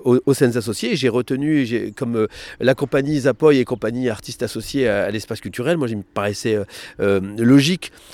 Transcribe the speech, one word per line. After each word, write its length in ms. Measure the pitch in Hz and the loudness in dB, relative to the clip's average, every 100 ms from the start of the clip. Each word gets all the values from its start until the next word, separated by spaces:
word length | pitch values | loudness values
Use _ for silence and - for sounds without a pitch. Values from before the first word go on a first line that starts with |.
aux, 140 | 127 123 | 2 4
aux 100 | - | 4
scènes 220 | 135 127 120 | 2 2 2
associées. 400 | 110 104 117 143 | -4 -4 -2 0
J'ai 120 | 127 | 0
retenu, 560 | 120 120 135 147 151 | 0 -2 -2 0 0
j'ai, 280 | 120 117 101 | 0 -2 -4
comme, 240 | 104 120 117 | -6 -4 -2
euh, 100 | 110 - - - | -2 -4 -16 -2
la 140 | 123 | 0
compagnie 460 | 135 139 143 139 151 | 0 0 -2 0 0
Zapoy 380 | 127 113 156 139 | 0 4 4 4
et 60 | |
compagnie 440 | 120 117 110 120 127 | 2 -2 -4 -2 -4
artistes 340 | 104 - - | -4 -10 -8
associés 460 | 117 117 104 139 120 | -6 -6 -6 -2 0
à, 160 | 101 | 0
à 60 | 92 | -2
l'espace 300 | 107 - 113 | -4 -8 -10
culturel, 360 | 101 87 123 170 | -10 -6 -2 0
moi, 120 | 123 | -2
il 100 | 107 | -4
me 40 | |
paraissait, 520 | 95 - 101 101 117 | -8 -4 -4 -2 -2
euh, 100 | 107 95 - - - | -2 -2 -12 -16 -2
euh, 200 | 104 98 98 104 | 2 2 0 0
logique, 540 | 117 139 143 185 - - - | 6 6 6 0 -6 -18 -20